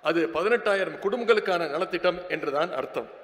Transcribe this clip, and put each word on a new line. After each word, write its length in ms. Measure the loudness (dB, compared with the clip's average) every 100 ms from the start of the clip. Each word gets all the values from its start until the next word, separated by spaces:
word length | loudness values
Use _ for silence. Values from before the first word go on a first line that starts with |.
| 2
அது 120 | 2 0
பதினெட்டாயிரம் 640 | 0 2 2 2 0 0 -2
குடும்பங்களுக்கான 580 | -2 -2 4 4 4 0 0
நலத்திட்டம் 460 | -2 -2 2 0 0 -4
என்றுதான் 360 | -4 -2 0 0 -2
அர்த்தம். 280 | -4 -6 -8 -14